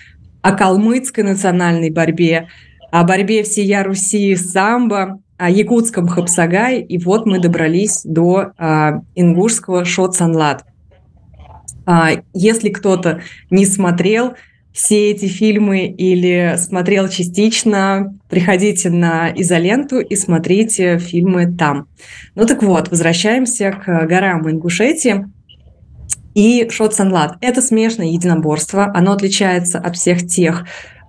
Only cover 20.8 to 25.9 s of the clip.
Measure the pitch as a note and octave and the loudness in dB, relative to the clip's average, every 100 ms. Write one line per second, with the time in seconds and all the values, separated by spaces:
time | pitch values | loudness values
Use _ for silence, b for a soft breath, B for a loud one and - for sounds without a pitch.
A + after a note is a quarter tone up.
20.8 | F3+ F3 F3 F3 F#3 F3+ F3 F3 D3+ C#3+ | 0 0 -2 0 0 2 0 0 -2 -2
21.8 | D#3 _ B B B - A#3 C#4 G3+ E3+ | -8 _ B B B -2 0 2 2 2
22.8 | - E3+ E3 E3+ G#3 B3 B3 - G3 G3 | 0 0 0 0 0 0 -2 -2 -4 -4
23.8 | F#3 E3 D#3+ F3+ G3 E3+ D#3 D#3+ E3+ F3 | -2 -2 0 0 0 -2 -2 -4 -4 0
24.8 | A#3+ D#4+ B3 G3 G3 - _ - - - | 0 0 0 -2 -6 -16 _ -20 -20 -20
25.8 | - | -20